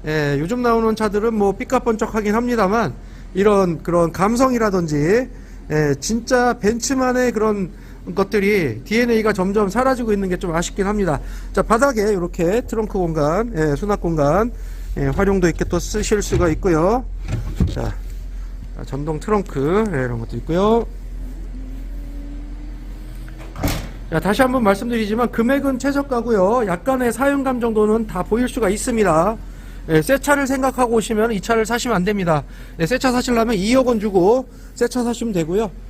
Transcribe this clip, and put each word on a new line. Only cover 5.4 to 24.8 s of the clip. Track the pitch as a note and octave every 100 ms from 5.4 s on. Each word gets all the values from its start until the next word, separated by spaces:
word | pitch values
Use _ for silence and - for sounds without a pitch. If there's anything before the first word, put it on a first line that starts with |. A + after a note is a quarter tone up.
| - - -
예, | D3+ D3+ C3+
진짜 | - A3+ A3+ B3+ B3 A3+
벤츠만의 | G3 A#3 - C4 B3+ B3 B3
그런 | A3+ A3 G#3 F#3 - - - -
것들이 | F3+ G3 G#3+ G3+ G#3 D3 A2
디엔에이가 | - A3 A#3+ A3+ G#3+
점점 | G3 F3+ G#3 G3+
사라지고 | G#3 C4 B3+ A3+
있는 | G3+ F#3+
게 | F3+
좀 | F#3+
아쉽긴 | E3 E3+ - G3
합니다. | G#3 F3+ C#3 - - -
자, | G3+
바닥에 | F#3 A3+ C#4+ A3 G3+
이렇게 | G3 F3 - E3+ A3
트렁크 | B3 A3 A3 G3+
공간, | E3+ D#3 D3 F3+ A#3 E3
예, | D#3 C#3+
수납 | G#3 G3+
공간, | E3+ D#3+ C#3+ F3 A#3+ - - - - -
예, | C#3
활용도 | C#3 G3 G3 F3
있게 | D#3 E3+
또 | F3
쓰실 | - G#3+ - G#3
수가 | F#3 F3+ F3
있고요. | D#3 G3 D#3 F3 C#3+ - - - - - - -
자, | - A2 - - - - - - - - - -
전동 | C#3 D3 D3+
트렁크, | F3+ G#3+ - C#3 C#3 G3 A3
예, | D3
이런 | B2+ A#2
것도 | A2+ B2
있고요. | B2 E3 G3+ A#3 A3 - - - - - - - - - - - - - - - - - - - - - - - - - - - - - - - -
자, | E3
다시 | F3+ G#3+
한번 | C4 B3+
말씀드리지만 | G#3 G3